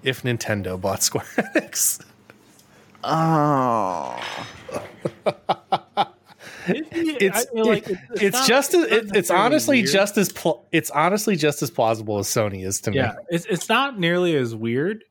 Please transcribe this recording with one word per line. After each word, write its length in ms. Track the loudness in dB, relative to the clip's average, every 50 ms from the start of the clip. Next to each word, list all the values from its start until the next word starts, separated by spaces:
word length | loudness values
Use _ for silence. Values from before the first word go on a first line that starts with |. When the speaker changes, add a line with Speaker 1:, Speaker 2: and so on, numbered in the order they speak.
| -2
Speaker 1:
If 200 | -2 -4 -2 -2
Nintendo 560 | -2 -2 -2 -2 -4 -4 -4 -2 -6 -6 -4
bought 220 | -4 -4 -2 -2 -2
Square 220 | -2 -2 -4 -6 -4
<laughs> 60 | -4 -4 -4 0 -2
Enix. 460 | -2 -2 -2 -4 -2 -2 -2 -2 -4 -12 -20 -20 _ _ _ -20 _ _ _ _ _ _ _ _ -20 -20 _ _ -10 -4
Speaker 2:
Oh. 1160 | -2 0 0 2 2 2 2 2 2 2 2 2 2 0 0 0 -2 -2 -4 -6 -8 -8 -10 -10 -10 -10 -10 -12 -14 -16 -18 -18 -12 -12 -12 -12 -12 -18 -8 -8 -8 -8 -4 -4
<laughs> 880 | -4 -4 -4 _ -4 -4 -4 -2 _ -4 -4 -4 _ _ -2 -2 -2 -4 _ _ _ -20 _ -20 -20 -18 -12 -4 -2
Speaker 3:
It, 200 | -2 -2 -2 -6 -4
it, 280 | -2 -2 -2 0 2
Speaker 1:
It's, 240 | 0 2 2 0 -4 -2 -2
Speaker 3:
I, 60 | 0
like, 260 | 2 2 2 2 0 -4
Speaker 1:
it, 40 |
Speaker 3:
it's, 80 | -8 -8 -8 -10 -4
it's 80 | 0 0
Speaker 1:
it's 100 | 2 2 2
Speaker 3:
not, 80 | 4 4
Speaker 1:
just 260 | 4 4 4 4 4
Speaker 3:
it's 100 | 4 4
Speaker 1:
as, 40 | 4
Speaker 3:
not 20 |
Speaker 1:
it, 120 | 2 2 0
it's 80 | 2 0
Speaker 3:
necessarily 320 | 0 2 4 4 4 4
Speaker 1:
honestly 320 | 4 4 2 2 4 4 4 4
Speaker 3:
weird. 80 | 4
Speaker 1:
just 260 | 4 4 2 4 2 2
as 140 | 2 2
pl-, 340 | 0 -2 -2 -2 -2 -2 _ _
it's 180 | 0 0 0 0
honestly 460 | 0 2 2 2 2 2 0 0 0
just 260 | 2 2 0 0 0
as 80 | -4 -4
plausible 480 | 0 0 2 2 2 0 -2 -2 -2 -2
as 80 | -2 0
Sony 380 | 0 0 0 0 -2 -4 -6
is 160 | -6 -6 -4
to 80 | -4 -2
me. 60 | 0 0
Speaker 3:
Yeah, 160 | 0 0 -2 -8 -8 -4
it's, 160 | -4 -4 -2
it's 240 | -2 -4 -4 0 0
not 300 | 0 2 2 0 -2 -2
nearly 360 | 0 0 2 2 2 2 2
as 200 | 2 0 -2 -4
weird. 480 | -4 -4 -2 0 0 0 -2 -4 -6 _ _